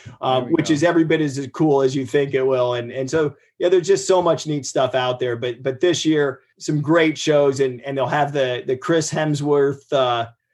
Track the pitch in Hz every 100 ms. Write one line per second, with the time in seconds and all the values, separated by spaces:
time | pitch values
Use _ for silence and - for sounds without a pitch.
0 | - - 131 131 - 160 156 151 170 170
1 | 160 156 151 135 135 - 156 139 135 139
2 | 127 147 143 139 131 131 123 123 120 120
3 | 131 156 151 - _ _ 175 185 170 190
4 | - 185 170 156 151 147 127 147 127 131
5 | 127 123 123 117 123 117 135 127 175 160
6 | 156 156 143 135 _ _ - 151 139 165
7 | 160 143 156 147 143 131 135 123 139 139
8 | 123 147 143 143 127 123 - 127 - 165
9 | 151 151 151 147 147 147 139 139 _ 143
10 | 127 120 113 - _